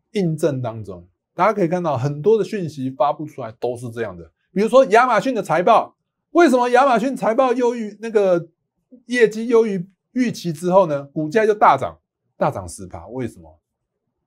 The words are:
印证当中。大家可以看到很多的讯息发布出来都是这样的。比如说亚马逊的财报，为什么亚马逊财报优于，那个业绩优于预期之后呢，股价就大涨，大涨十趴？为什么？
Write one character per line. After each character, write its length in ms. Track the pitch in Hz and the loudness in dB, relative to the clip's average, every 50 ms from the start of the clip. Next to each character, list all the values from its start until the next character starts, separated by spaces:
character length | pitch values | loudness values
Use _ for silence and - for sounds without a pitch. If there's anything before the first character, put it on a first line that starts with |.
| _ _ | _ _
印 260 | - 214 190 165 160 151 | -6 -4 -2 -2 -2 -2
证 240 | 170 160 139 131 | -2 -2 -2 -4
当 220 | 123 117 113 113 107 | -6 -8 -8 -10 -12
中。 240 | 95 92 87 87 _ _ _ _ _ _ | -14 -16 -18 -20 _ _ _ _ _ _
大 120 | - 175 | -2 0
家 80 | 208 220 | 0 0
可 100 | 202 180 | 0 -2
以 40 | 160 | -2
看 140 | 175 180 | -2 -2
到 160 | 175 160 143 120 | -2 -2 -2 -2
很 240 | 120 147 143 147 | -2 -4 -4 -2
多 160 | 147 202 226 220 | 0 2 2 2
的 60 | 190 | 0
讯 260 | 196 - 208 180 151 | -2 -6 -8 -8 -8
息 220 | - 131 131 131 | -8 -8 -8 -8
发 200 | 131 - 151 143 | -4 -2 0 -2
布 140 | 147 - 156 | 0 -4 -8
出 160 | 151 - - | -12 -12 -12
来 100 | 127 110 107 | -14 -14 -10
都 220 | _ - 123 127 | _ -6 -6 -6
是 140 | 120 123 120 | -6 -10 -12
这 140 | 110 117 113 | -8 -8 -8
样 120 | 104 92 | -8 -8
的。 160 | 87 82 - _ _ _ _ _ | -12 -18 -20 _ _ _ _ _
比 80 | 185 | -2
如 60 | 208 220 | 0 4
说 180 | 233 262 269 | 4 4 4
亚 200 | 180 196 226 247 | 6 6 4 4
马 140 | 254 233 208 | 4 2 0
逊 160 | 180 262 254 | 0 0 -2
的 80 | 214 185 | -4 -2
财 180 | - 156 165 | -2 -2 0
报， 340 | 180 240 220 180 110 - - _ _ _ _ _ _ _ | 4 4 4 4 2 0 -6 _ _ _ _ _ _ _
为 180 | - 320 349 302 | 2 4 6 6
什 60 | 233 | 6
么 140 | 247 240 247 | 4 2 2
亚 160 | 247 247 285 | 4 4 4
马 120 | 277 240 226 | 4 4 2
逊 180 | 208 277 262 | 0 -2 -4
财 200 | - - - 226 | -2 -2 0 2
报 180 | 247 262 262 240 | 2 2 2 2
优 220 | 262 247 240 247 | 0 0 0 -2
于， 220 | 240 220 208 196 - | -2 -6 -10 -10 -12
那 100 | 214 233 | -12 -2
个 380 | 214 214 202 190 180 170 170 - _ _ _ _ _ _ _ _ 254 240 _ | 0 2 2 4 2 0 0 -4 _ _ _ _ _ _ _ _ -20 -20 _
业 240 | - 240 247 233 208 | -6 0 2 2 2
绩 180 | 214 220 226 240 | 0 -4 -4 0
优 200 | 240 226 226 220 | 2 2 2 2
于 200 | 196 190 175 - _ _ _ _ _ | -2 -4 -6 -10 _ _ _ _ _
预 180 | 247 254 226 | -4 -2 -2
期 200 | - - - 175 | -4 -4 -6 -8
之 200 | 160 139 175 180 | -8 -4 -2 2
后 160 | 175 196 190 165 | 4 4 4 4
呢， 160 | 147 139 139 | 0 -4 -6
股 260 | 139 _ 160 156 156 | -8 _ -6 -6 -2
价 160 | 151 220 220 | 0 0 2
就 80 | 220 208 | 2 2
大 240 | 208 240 196 151 131 | 4 4 4 4 2
涨， 220 | 123 87 80 - _ _ _ _ _ _ _ - | 0 -6 -10 -12 _ _ _ _ _ _ _ -4
大 120 | 190 156 | -4 -4
涨 180 | - 107 92 87 | -2 -4 -10 -12
十 200 | - - 98 87 | -14 -16 -16 -16
趴？ 200 | - 87 82 98 | -16 -16 -16 -14
为 180 | 120 131 127 113 | -10 -8 -8 -10
什 120 | - 92 | -10 -14
么？ 200 | 85 78 78 _ _ _ _ _ _ _ _ _ _ _ _ _ _ | -20 -20 -20 _ _ _ _ _ _ _ _ _ _ _ _ _ _